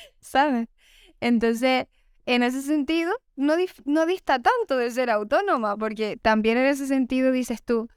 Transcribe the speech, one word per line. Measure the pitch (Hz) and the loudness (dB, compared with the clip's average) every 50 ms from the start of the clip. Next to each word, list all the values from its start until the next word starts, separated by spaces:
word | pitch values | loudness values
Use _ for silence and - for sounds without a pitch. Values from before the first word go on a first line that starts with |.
| - - _ _ | -20 -20 _ _
¿Sabes? | - - - 262 285 302 254 233 233 - _ _ _ _ _ _ - - _ _ | -20 -2 0 2 2 2 0 -2 -4 -6 _ _ _ _ _ _ -20 -20 _ _
Entonces, | - 240 240 226 226 233 233 226 247 262 254 254 269 - _ _ _ _ _ _ _ | -2 0 2 2 2 0 0 0 0 0 0 0 -2 -6 _ _ _ _ _ _ _
en | - 247 247 247 | -2 0 2 2
ese | 247 254 269 | 0 -2 -4
sentido, | 269 277 311 302 277 254 320 330 330 339 415 523 - _ _ | -2 -2 -2 -2 0 0 0 0 0 -2 -4 -6 -8 _ _
no | - 269 294 311 | -2 0 2 2
dif-, | 339 370 370 - - - | 2 0 -2 -6 -10 -4
no | 269 294 320 320 | -2 0 0 2
dista | 330 370 370 - - 277 - | 0 -2 -4 0 -2 -2 2
tanto | 240 349 508 480 440 - 277 254 | 2 2 2 2 0 -2 -2 -2
de | 240 240 | -2 -2
ser | 226 254 254 240 | -2 -2 -2 0
autónoma, | 220 214 214 214 269 339 403 403 339 254 214 208 202 214 | 0 -2 0 0 0 0 2 0 0 0 0 -2 -4 -4
porque | 220 220 220 214 220 208 175 - | -4 -6 -4 -4 -6 -6 -6 -2
también | - 226 220 220 208 220 233 247 | 0 2 2 2 2 2 2 2
en | 262 277 | 2 2
ese | 285 269 277 269 | 0 0 -2 -2
sentido | 277 269 262 233 262 254 262 262 | 0 0 0 0 0 0 2 2
dices | 262 254 247 - 233 - - | 2 0 -2 -4 -8 -8 -4
tú, | - 240 226 220 233 - | -2 -2 -2 -2 -6 -14